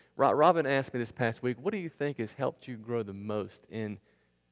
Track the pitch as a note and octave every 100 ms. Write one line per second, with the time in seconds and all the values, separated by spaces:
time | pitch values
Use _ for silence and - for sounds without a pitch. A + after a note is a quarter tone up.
0 | _ - C3+ A#2+ D#3 E3+ C#3 C#3 C3 B2+
1 | A#2 - A#2 A2 B2+ A#2+ D#3 G#3 E3 -
2 | D3 C3+ A2 - C3 - - A#2 A2 A#2
3 | G2+ G2 G#2 G#2+ G2+ - - G#2+ G#2+ G2
4 | _ _ _ _ _